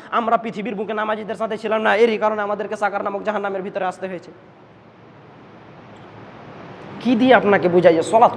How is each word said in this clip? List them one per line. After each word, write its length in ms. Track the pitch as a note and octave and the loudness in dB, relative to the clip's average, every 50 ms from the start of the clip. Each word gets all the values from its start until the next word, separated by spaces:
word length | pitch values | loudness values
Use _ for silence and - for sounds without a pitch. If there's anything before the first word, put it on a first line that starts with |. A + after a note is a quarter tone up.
| - - | -8 -6
আমরা 260 | - A3+ A#3 A3+ A#3 | -4 -2 0 0 0
পৃথিবীর 380 | A3+ A3+ A#3 - G#3 G3 A#3+ G3+ | -2 -2 -4 -8 -8 -8 -8 -6
বুকে 200 | F#3 A3 F3+ A3 | -8 -6 -6 -6
নামাজিদের 400 | G#3+ G#3+ G#3+ A3 G#3+ G#3+ F#3 A3 | -6 -4 -4 -6 -6 -6 -10 -8
সাথে 240 | F#3 A3+ G3 A3+ G#3+ | -6 -6 -6 -6 -6
ছিলাম 240 | - G#3+ A3 A3 G#3+ | -4 -4 -2 0 0
না, 140 | G#3+ G3+ | 2 2
এরই 220 | G#3 A#3 A#3 A3 G3 | 4 4 2 2 2
কারণে 240 | G#3 G#3+ G#3+ G#3+ G3+ | 0 -2 -2 -2 -4
আমাদেরকে 340 | G3+ G#3 G3+ G#3 G3+ G#3+ | -4 -4 -6 -6 -6 -6
সাকার 260 | G#3 G#3 G3 G3 G3+ G3+ | -4 -4 -4 -2 -4 -6
নামক 200 | G#3 G3+ G3 F#3 | -6 -6 -6 -6
জাহান্নামের 400 | G#3+ G#3 G3+ G3+ G3+ G3 F#3+ F#3 | -4 -4 -4 -4 -4 -4 -6 -6
ভিতরে 220 | G3+ - G3 F#3 | -6 -6 -6 -6
আসতে 240 | F3+ F3+ - F#3+ F#3 | -6 -6 -6 -10 -10
হয়েছে।" 220 | F#3 E3 - - - - - - - - - - - - - - - - - - - - - - - - - - - - - - - - - - - - - - - - - - - - - - - - - - - - - - - - | -10 -10 -14 -16 -20 -20 -20 -20 -20 -20 -20 -20 -20 -20 -20 -20 -20 -20 -20 -20 -20 -20 -20 -20 -20 -20 -20 -20 -20 -20 -20 -20 -20 -20 -20 -20 -20 -20 -20 -20 -20 -20 -20 -20 -20 -20 -20 -20 -20 -20 -18 -18 -18 -18 -18 -16 -12 -6
কি 160 | - A#3 B3+ | -2 0 0
দিয়ে 180 | G#3+ B3+ C4 A#3+ | 2 6 6 6
আপনাকে 340 | F#3+ F#3 G3+ G3+ F3+ - F3+ | 6 6 4 2 4 4 4
বুঝাই 260 | E3+ F3+ E3+ F3 E3 | 4 6 6 6 6
যে 80 | D#3+ D#3 | 4 2
সলাৎ 300 | - A3 A3+ A#3+ G3 - | 2 4 4 4 4 4